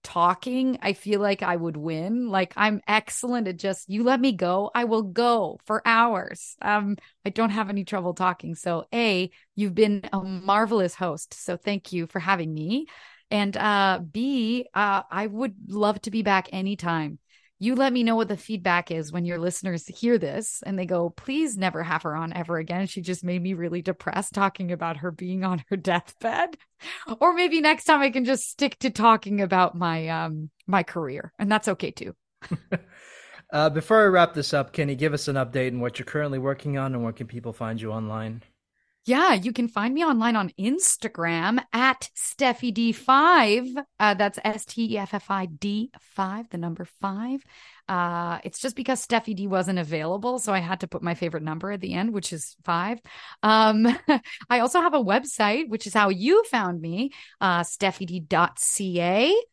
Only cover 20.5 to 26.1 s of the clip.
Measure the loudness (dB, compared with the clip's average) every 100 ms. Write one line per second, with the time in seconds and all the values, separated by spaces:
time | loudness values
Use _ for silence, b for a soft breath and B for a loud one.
20.5 | -8 -6 -6 -2 0 -2 -4 -6 -2 -2
21.5 | -2 -2 -2 -4 -2 -2 -4 -4 -6 -4
22.5 | -4 -4 -4 -4 -6 -8 -6 -4 -2 -2
23.5 | -4 -4 -4 -4 -4 -4 -4 -4 -2 -2
24.5 | -2 -6 -4 -4 -6 -8 -8 -6 -4 -2
25.5 | -4 -4 -4 0 0 -2